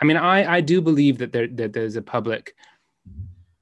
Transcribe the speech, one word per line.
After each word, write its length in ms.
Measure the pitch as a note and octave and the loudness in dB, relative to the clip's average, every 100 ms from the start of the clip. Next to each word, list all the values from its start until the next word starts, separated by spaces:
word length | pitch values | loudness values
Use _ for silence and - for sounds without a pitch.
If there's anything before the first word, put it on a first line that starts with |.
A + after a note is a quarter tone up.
I 40 | D3+ | 0
mean, 120 | D#3+ | 2
I, 380 | F3 F#3+ E3+ F3 | 2 2 2 2
I 60 | |
do 200 | D3+ F3+ | 2 2
believe 380 | D#3+ D3 C#3+ B2 | 2 2 2 2
that 120 | A#2 | -2
there, 160 | A#2+ A#2 | -2 -4
that 260 | A#2 A2 | -4 -6
there's 220 | A2+ A2 G#2+ | -4 -6 -6
a 60 | |
public, 540 | G#2 A#2+ A2 A2 - - _ _ _ _ - D2 - - _ _ | -6 -4 -4 -6 -8 -20 _ _ _ _ -20 -16 -16 -18 _ _